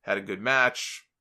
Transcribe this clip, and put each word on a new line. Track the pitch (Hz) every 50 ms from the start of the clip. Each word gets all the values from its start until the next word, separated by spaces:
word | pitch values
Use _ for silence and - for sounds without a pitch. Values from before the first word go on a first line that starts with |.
had | - - 104 -
a |
good | 98 98 98 92
match. | 107 127 135 135 127 123 123 - - - - - - _ _ _